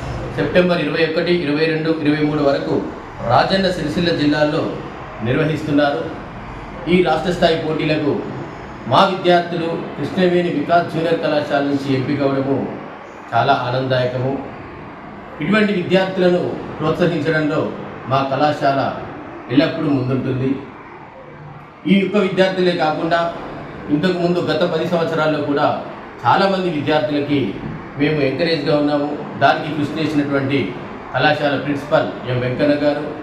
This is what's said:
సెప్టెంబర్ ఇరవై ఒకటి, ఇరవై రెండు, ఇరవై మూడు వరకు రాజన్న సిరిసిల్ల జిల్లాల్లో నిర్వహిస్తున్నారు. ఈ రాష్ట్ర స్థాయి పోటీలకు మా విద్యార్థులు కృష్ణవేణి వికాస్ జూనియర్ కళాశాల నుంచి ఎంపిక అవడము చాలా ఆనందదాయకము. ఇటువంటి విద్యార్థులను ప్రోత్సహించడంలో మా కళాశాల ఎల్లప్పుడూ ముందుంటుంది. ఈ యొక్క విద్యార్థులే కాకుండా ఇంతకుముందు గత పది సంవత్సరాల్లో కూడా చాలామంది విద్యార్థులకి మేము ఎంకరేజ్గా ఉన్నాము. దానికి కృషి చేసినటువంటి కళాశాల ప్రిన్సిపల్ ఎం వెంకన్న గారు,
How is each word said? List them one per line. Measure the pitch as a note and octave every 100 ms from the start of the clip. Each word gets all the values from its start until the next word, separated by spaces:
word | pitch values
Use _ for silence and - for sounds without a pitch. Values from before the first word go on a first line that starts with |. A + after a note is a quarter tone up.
| - - - -
సెప్టెంబర్ | C#3 F3+ F3+ E3+
ఇరవై | C#3+ E3 D#3
ఒకటి, | E3+ E3+ F3 C#3+
ఇరవై | D3 D#3+
రెండు, | D#3+ D#3+ D#3+
ఇరవై | D3 D3+ D3
మూడు | D3+ C#3
వరకు | C#3 D#3 - - - - - A#2
రాజన్న | C3 E3+ F#3+ F#3 E3
సిరిసిల్ల | D3 E3 F3 D3
జిల్లాల్లో | D3 D3+ D3 B2+ G#2+ F2 - - - - A2
నిర్వహిస్తున్నారు. | D3 D3+ D3+ - C#3+ C#3+ A#2+ - - - - - - - - D3+
ఈ | F3+ E3+
రాష్ట్ర | D#3+ F3+ E3+
స్థాయి | E3+ D3+ D3+
పోటీలకు | D3+ D3+ D3+ F#3+ G3 - - - - - - -
మా | C#3+ F#3+
విద్యార్థులు | F#3 F3 F3 E3+ E3 E3 D#3+ - -
కృష్ణవేణి | C3+ F#3+ F3+ F3 F3 C#3+
వికాస్ | C#3+ F3 E3+
జూనియర్ | D#3+ E3 E3 D#3
కళాశాల | D3 C#3+ C#3+ C#3+
నుంచి | C#3 - C3
ఎంపిక | B2+ C#3 C3+
అవడము | C3+ C3+ C3 - - - - - - -
చాలా | A#2 B2+ C3 B2
ఆనందదాయకము. | B2+ C3 B2+ B2 B2+ C3 C3+ - - - - - - - - - -
ఇటువంటి | D3+ G#3+ G#3 F3+
విద్యార్థులను | C#3+ F#3 F#3 F#3+ F3+ F3 A#2+ - - -
ప్రోత్సహించడంలో | D#3 D#3+ E3+ D#3+ D3+ D#3 D3+ D#3+ - - - - -
మా | C3+ C3+
కళాశాల | C3+ D3+ C#3+ C#3+ C#3 - - - - - - -
ఎల్లప్పుడూ | C3 D#3+ E3+ D3+ C3+
ముందుంటుంది. | B2 B2+ B2 B2+ C3+ - - - - - - - - - - - - - D3+
ఈ | G3
యొక్క | F#3 G#3 F#3
విద్యార్థులే | F#3 F#3 F3+ F3+ E3 D#3
కాకుండా | D#3 E3 E3+ E3+ - - - - - - D3
ఇంతకుముందు | F#3 F3 F3 E3+ D#3
గత | D#3 F3
పది | D#3+ E3+
సంవత్సరాల్లో | F3 D#3+ D#3+ D#3 D3 C#3+
కూడా | C#3+ C#3 - - - - - A#2+
చాలామంది | D3+ G3 F#3 F3 D3+
విద్యార్థులకి | C3+ D#3 D3+ D3 C3+ C#3+ - - - - - -
మేము | D3+ D3+ C3
ఎంకరేజ్గా | D#3+ E3+ D#3+ C#3 D3
ఉన్నాము. | D3 D3 D3 - - G#2
దానికి | C#3 D#3+ D3+ D3+
కృషి | C#3 E3
చేసినటువంటి | D3+ C#3+ C#3+ C#3 B2+ C#3 G2+ - - - -
కళాశాల | B2+ D3+ D3 D3 C3
ప్రిన్సిపల్ | C#3 C#3+ - D3+ - - B2
ఎం | B2
వెంకన్న | B2+ B2+ D3 C#3+
గారు, | D3 C#3+ D3+ -